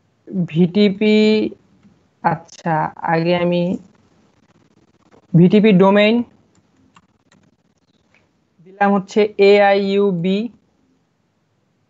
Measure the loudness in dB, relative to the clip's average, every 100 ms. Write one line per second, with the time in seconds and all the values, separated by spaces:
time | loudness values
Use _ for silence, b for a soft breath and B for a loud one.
0 | _ _ -12 -8 -6 -2 0 2 0 0
1 | 0 2 2 0 -4 -10 _ _ _ _
2 | _ _ -6 -6 -12 -12 -6 -6 -6 -8
3 | -6 -4 -2 -2 -2 -4 -4 -8 -12 _
4 | _ _ _ _ _ _ _ _ _ _
5 | _ _ -2 2 4 4 2 4 2 2
6 | 0 -2 -6 _ _ _ _ _ _ _
7 | _ _ _ _ _ _ _ _ _ _
8 | _ _ _ _ _ _ -18 -2 0 0
9 | -2 -2 -2 2 4 4 4 0 -2 -2
10 | -2 -2 -4 -4 -6 _ _ _ _ _
11 | _ _ _ _ _ _ _ _